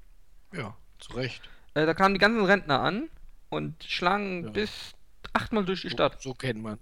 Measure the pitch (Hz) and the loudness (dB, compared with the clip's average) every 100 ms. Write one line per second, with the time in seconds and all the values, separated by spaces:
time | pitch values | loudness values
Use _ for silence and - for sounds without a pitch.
0 | - - - - - - 214 - - - | -20 -20 -20 -20 -14 -10 -10 -12 -18 -20
1 | - 117 127 - - - - - 156 165 | -10 -6 -6 -6 -14 -20 -6 0 2 4
2 | 196 196 202 233 185 196 - 135 127 190 | 4 6 4 6 6 4 4 2 2 0
3 | 320 - - - - 156 151 156 - - | -4 -10 -16 -18 -8 -4 -4 -8 -8 0
4 | 180 202 202 180 170 208 214 - - - | 2 2 0 -6 -4 -4 -4 -6 -14 -16
5 | - - - - - 220 185 180 - 123 | -20 -18 -4 -2 0 0 0 -2 -4 0
6 | 151 - 135 123 131 110 110 107 | 0 0 -8 -6 -4 -4 -6 -8